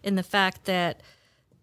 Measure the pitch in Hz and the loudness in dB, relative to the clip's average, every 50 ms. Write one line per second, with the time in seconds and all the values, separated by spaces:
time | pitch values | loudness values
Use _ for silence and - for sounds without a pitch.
0 | - 202 196 185 180 - - 202 190 185 - - - 196 185 180 175 165 - - | -4 -2 -2 -2 -2 0 0 2 2 0 -2 -4 -4 -2 0 0 0 -2 -2 -6
1 | - - - _ _ _ _ _ _ _ _ _ | -14 -20 -20 _ _ _ _ _ _ _ _ _